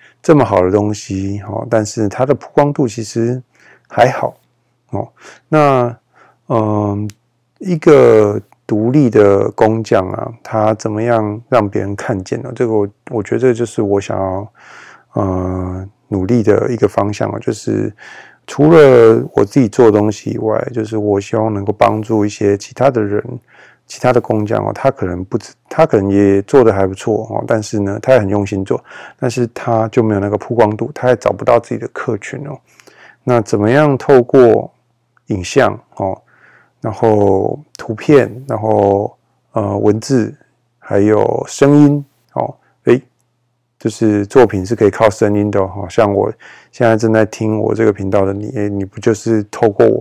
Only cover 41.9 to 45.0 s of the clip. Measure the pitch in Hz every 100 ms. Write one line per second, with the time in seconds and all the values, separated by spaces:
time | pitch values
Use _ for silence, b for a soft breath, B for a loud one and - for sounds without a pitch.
41.9 | 143 143 _ _ - 123 - _ _ -
42.9 | 123 - _ _ _ _ _ _ _ 117
43.9 | 104 113 104 101 135 117 101 92 117 104
44.9 | -